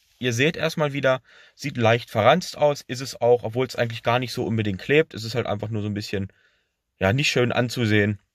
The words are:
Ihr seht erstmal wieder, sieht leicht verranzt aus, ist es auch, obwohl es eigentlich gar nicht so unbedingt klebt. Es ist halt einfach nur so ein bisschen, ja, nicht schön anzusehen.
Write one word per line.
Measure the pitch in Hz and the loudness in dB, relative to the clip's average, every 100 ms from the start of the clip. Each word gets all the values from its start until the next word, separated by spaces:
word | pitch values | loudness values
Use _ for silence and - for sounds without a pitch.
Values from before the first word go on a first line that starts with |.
| _ - | _ -8
Ihr | 123 | -4
seht | 117 147 - | 0 0 0
erstmal | 160 160 147 | -4 -2 -4
wieder, | 139 131 131 - - - | 0 0 0 -4 -20 -20
sieht | - 160 123 | -12 -8 0
leicht | 110 117 - | 2 2 0
verranzt | 113 110 170 - - | 2 4 4 0 0
aus, | 147 107 | 0 0
ist | - 127 | -6 -10
es | 131 - | -10 -2
auch, | 120 120 | 2 2
obwohl | 110 120 131 | 2 -4 -2
es | - | -2
eigentlich | 117 113 | -4 -4
gar | 120 123 | -2 0
nicht | 123 | -2
so | - 95 | -4 -2
unbedingt | 110 107 92 | 0 -2 -4
klebt. | - 147 156 | 2 2 2
Es | - | -4
ist | 113 | -6
halt | 120 | -4
einfach | - 104 107 | -4 -4 -4
nur | 110 | -4
so | 104 | -4
ein | |
bisschen, | 101 - 104 98 _ _ _ _ _ _ - | -4 -4 -4 -6 _ _ _ _ _ _ -2
ja, | 95 | 2
nicht | 127 151 | 2 2
schön | 135 - | 2 2
anzusehen. | - 123 127 110 107 104 101 _ | 2 -2 0 2 4 4 0 _